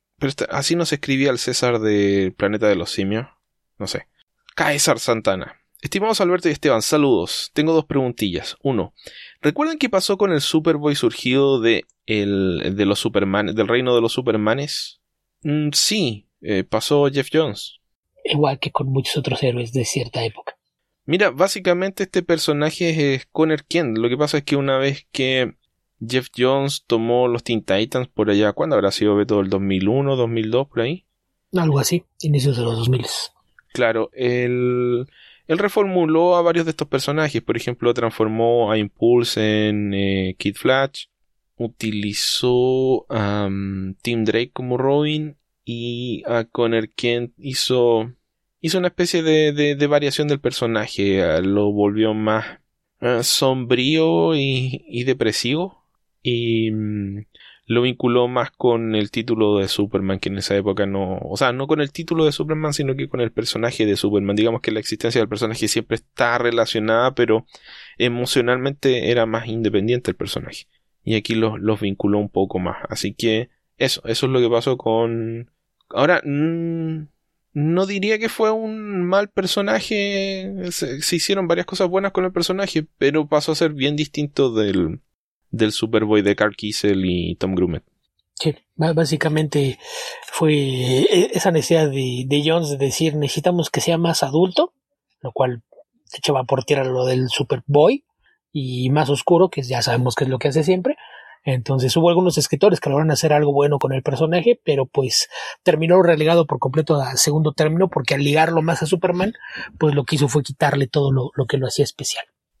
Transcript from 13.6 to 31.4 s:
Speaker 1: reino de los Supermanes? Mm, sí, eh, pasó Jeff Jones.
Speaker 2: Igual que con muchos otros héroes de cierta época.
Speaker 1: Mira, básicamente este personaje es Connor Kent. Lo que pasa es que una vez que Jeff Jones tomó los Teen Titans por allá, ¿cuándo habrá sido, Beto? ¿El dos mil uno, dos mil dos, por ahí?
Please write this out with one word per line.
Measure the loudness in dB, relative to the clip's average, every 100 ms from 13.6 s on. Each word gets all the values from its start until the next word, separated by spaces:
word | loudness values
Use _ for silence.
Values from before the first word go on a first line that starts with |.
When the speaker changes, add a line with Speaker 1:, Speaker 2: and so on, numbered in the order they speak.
| 0
Speaker 1:
reino | 2 2
de | 2
los | 2
Supermanes? | -2 0 0 2 0 -4 -8 -12 -16 _ _ _ _
Mm, | -2 -2 0
sí, | 0 0 0 -2 -4 _ _
eh, | -4 -2
pasó | 0 -2 2 2 2
Jeff | 0 -2
Jones. | 0 0 -4 -14 -18 _ _ _ _
Speaker 2:
Igual | -4 0 0 0
que | -4
con | -4 -2
muchos | -2 -2 -4
otros | -4 -2
héroes | -2 -2 -4
de | -4
cierta | -2 -4 -6 -6
época. | -6 -8 -16 -18 _ _ _ _
Speaker 1:
Mira, | -2 0 2
básicamente | 2 0 0 0 0 -2 -4
este | -4 -2
personaje | 0 0 0 0 -2 -2 -2 0 0
es | -2 -4
Connor | 0 2 0 -2
Kent. | -2 0 0
Lo | 0
que | 0
pasa | 0 -2
es |
que | 0 -2
una | 0 0
vez | 0 -4 _
que | -4 0 0 -2 -6 _ _ _ -14
Jeff | -4 -2 -2 0
Jones | 2 2 0 -4 0
tomó | 0 2 2 2
los | 0
Teen | -2 -4
Titans | 0 0 0 -2 -4
por | -2 2
allá, | 4 2
¿cuándo | 0 0 2
habrá | 2
sido, | 2 2 2
Beto? | 2 2
¿El | 0
dos | 0
mil | 0 0 2
uno, | 0 0
dos | 0 0
mil | -2 0
dos, | -2 -2
por | -2
ahí? | -4 -4 _ _ _ _